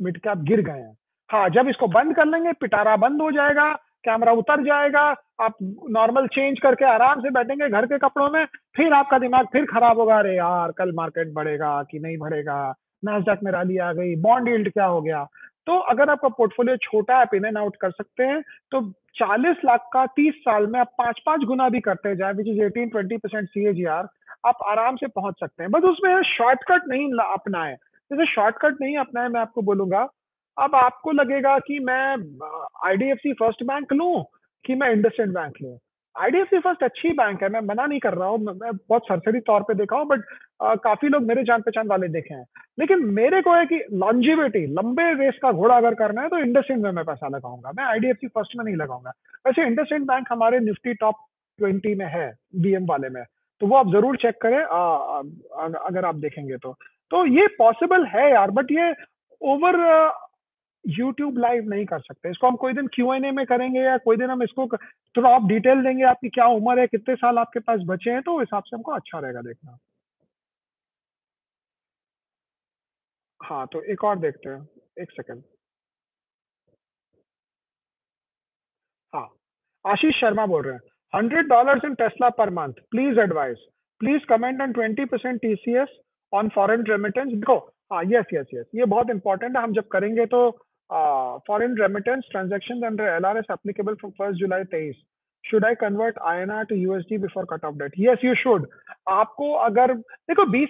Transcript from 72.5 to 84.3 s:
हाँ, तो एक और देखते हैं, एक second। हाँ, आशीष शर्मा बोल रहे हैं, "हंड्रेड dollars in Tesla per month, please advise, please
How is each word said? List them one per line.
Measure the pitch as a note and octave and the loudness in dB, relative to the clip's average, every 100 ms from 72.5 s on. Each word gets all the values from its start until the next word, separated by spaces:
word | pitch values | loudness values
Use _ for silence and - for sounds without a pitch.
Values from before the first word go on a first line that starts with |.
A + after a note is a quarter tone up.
| _ _ _ _ _ _ _ _ _ | _ _ _ _ _ _ _ _ _
हाँ, | - D3 C3 | -12 -12 -10
तो | D#3+ | -12
एक | F3 G3 | -10 -4
और | G#3 G3 | -4 -2
देखते | D#3+ C3+ C3+ | -4 -6 -16
हैं, | C3+ D3+ _ _ - | -16 -20 _ _ -18
एक | F3 | -18
second। | - - A#2+ _ _ _ _ _ _ _ _ _ _ _ _ _ _ _ _ _ _ _ _ _ _ _ _ _ _ _ _ _ _ _ _ _ _ _ _ _ D3 | -16 -18 -18 _ _ _ _ _ _ _ _ _ _ _ _ _ _ _ _ _ _ _ _ _ _ _ _ _ _ _ _ _ _ _ _ _ _ _ _ _ -12
हाँ, | A#2 _ _ _ _ _ F#3+ | -12 _ _ _ _ _ -4
आशीष | - D#4 - | 0 0 2
शर्मा | A#3 G#3 G#3+ | 0 0 0
बोल | D#3+ | -2
रहे | C3+ | -4
हैं, | B2+ _ _ _ F#3 | -10 _ _ _ -4
"हंड्रेड | A3+ D#4+ D#4 | -2 0 4
dollars | A#3+ C4 C4+ | 6 6 2
in | D4+ | 0
Tesla | B3+ A3+ - B3 - | -2 -4 0 0 2
per | G#3 | -2
month, | F3 C#3+ - - A3 | -2 -8 -12 -8 -2
please | C#4 A3+ G3+ | 0 2 2
advise, | D#3+ C3+ A#2 _ _ _ - | 0 -4 -8 _ _ _ -6
please | A3 D4 - | -2 -2 2